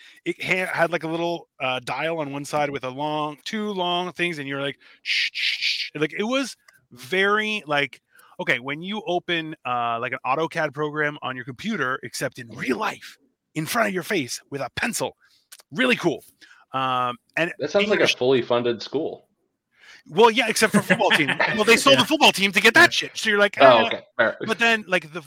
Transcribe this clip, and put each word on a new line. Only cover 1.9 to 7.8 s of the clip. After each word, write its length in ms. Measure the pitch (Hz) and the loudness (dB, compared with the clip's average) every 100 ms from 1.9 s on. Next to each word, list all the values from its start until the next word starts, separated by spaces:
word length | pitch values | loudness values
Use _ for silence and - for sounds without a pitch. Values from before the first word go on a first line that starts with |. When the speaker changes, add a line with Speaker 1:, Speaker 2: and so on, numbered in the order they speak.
| 131 160 165 | -6 -4 -4
Speaker 1:
on 140 | 139 | -6
one 120 | 139 | -8
side 260 | 143 151 143 | -4 -2 -2
with 140 | 135 | -4
a 60 | 127 | -8
long, 480 | 127 151 151 151 147 | -6 -4 -4 -6 -8
two 260 | - 214 208 | -8 -6 -4
long 420 | 190 175 175 180 | -4 -2 -2 -4
things, 260 | - 175 156 | -4 -4 -4
and 80 | 139 | -6
you're 120 | 139 | -6
like, 180 | 139 - - - | -6 -8 -16 -12
"Shh, 280 | - - - | -4 -2 -2
shh, 260 | - - - | -4 -4 -2
shh." 300 | - - - | -4 -4 -6
Like, 180 | 151 156 175 | -4 -4 -4
it 80 | |
was 320 | 220 262 247 - _ _ _ | -2 -2 -4 -10 _ _ _
very, 720 | 123 127 185 202 208 214 214 151 | -20 -4 0 2 2 -2 -4 -2
like, 340 | 143 | -2